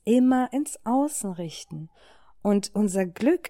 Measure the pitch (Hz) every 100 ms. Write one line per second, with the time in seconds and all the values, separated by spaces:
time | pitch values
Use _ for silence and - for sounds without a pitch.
0 | 220 247 254 254 247 269 302 - 226 262
1 | 294 - 196 175 165 - - 156 160 _
2 | - _ - - 202 202 - 202 208 190
3 | 180 - 254 349